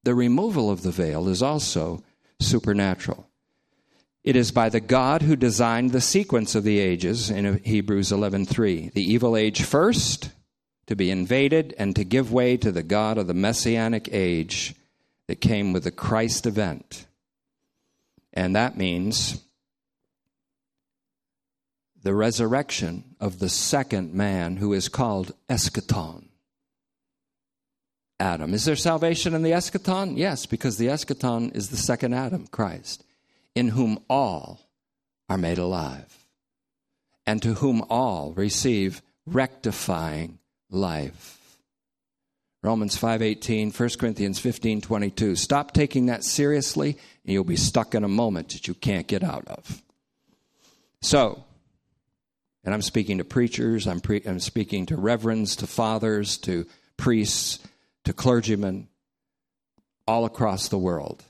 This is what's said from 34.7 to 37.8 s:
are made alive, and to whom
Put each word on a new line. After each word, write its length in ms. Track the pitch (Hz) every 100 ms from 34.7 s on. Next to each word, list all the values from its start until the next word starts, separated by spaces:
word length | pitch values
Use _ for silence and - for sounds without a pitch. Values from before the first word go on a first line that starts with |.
| _ _ _ _ _ -
are 80 | 95
made 180 | 85 87
alive, 580 | 90 90 73 67 62 - _ _ _ _ _ _ _ _ _ _ -
and 140 | 107
to 140 | 110
whom 280 | 110 139 113